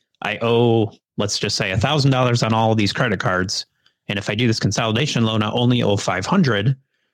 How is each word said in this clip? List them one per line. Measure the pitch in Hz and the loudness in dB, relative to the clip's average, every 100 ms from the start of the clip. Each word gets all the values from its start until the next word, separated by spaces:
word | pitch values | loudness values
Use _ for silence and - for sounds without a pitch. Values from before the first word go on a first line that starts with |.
| _ - | _ -10
"I | 101 107 | -8 -2
owe, | 117 117 120 113 104 - _ - | 0 2 4 2 0 -6 _ -6
let's | 101 - | -4 -4
just | 107 - | -4 -2
say, | 104 | -2
a | 95 | 0
thousand | 135 151 135 | 0 2 2
dollars | 131 123 120 | 2 2 2
on | 110 | 0
all | 113 113 | 2 2
these | 110 101 | 2 0
credit | - 127 92 | 0 -2 -2
cards. | - 92 92 - - _ _ _ - | -2 -2 -2 -6 -10 _ _ _ -8
And | 101 | -6
if | - | -4
I | 107 | 0
do | 123 | 0
this | 110 | 0
consolidation | 104 98 113 110 147 - | 0 0 -2 0 -2 0
loan, | 113 110 | 0 0
I | 107 | -2
only | 110 123 123 | 0 2 2
owe | 107 101 | 2 0
five | - 92 95 | -2 -4 0
hundred. | 143 147 104 107 135 _ _ _ | 0 2 2 0 -2 _ _ _